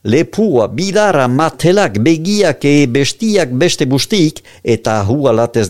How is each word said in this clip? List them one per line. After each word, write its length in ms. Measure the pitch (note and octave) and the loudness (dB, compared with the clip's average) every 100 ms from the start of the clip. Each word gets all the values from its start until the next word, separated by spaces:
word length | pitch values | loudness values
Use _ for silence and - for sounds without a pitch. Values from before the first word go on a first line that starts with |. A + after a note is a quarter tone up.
Lepua, 600 | - C3+ E3+ - A3 B2+ G2+ | 0 0 0 -2 0 0 0
bidara, 580 | G#2+ G3 G3+ G#3 D#3 B2+ | -4 -2 0 0 0 0
matelak, 680 | C3 D#3+ - E3 G3 F3 G2+ | 0 -2 0 0 2 0 0
begiak, 640 | C3 D#3+ E3+ G#3 F3+ C3+ | 0 0 -2 0 0 0
e, 220 | C#3+ C#3+ C#3 | 2 2 2
bestiak, 640 | B2 C#3 - A3 G3+ C#3 | 0 -2 -4 -2 0 -2
beste 360 | B2 E3 - C#3 | 0 -2 0 -2
bustik, 500 | C3+ - G#3 D#3 - - - | -2 0 0 0 -2 -20 -10
eta 360 | - A2 A#2+ A2 | -2 -2 0 -2
ahua 320 | G2 C#3 C3+ | 0 0 0
latez 340 | A2 A#2 A#2 | 0 0 -2